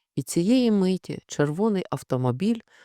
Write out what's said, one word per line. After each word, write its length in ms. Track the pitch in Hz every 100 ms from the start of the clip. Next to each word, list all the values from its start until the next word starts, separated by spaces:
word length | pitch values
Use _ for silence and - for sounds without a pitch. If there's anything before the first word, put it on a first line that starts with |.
| _ -
І 80 |
цієї 480 | 131 - 180 262 240
миті 520 | 208 185 185 - 151 -
червоний 580 | - 147 151 220 196 -
автомобіль 680 | 139 - 127 127 123 196 233 - _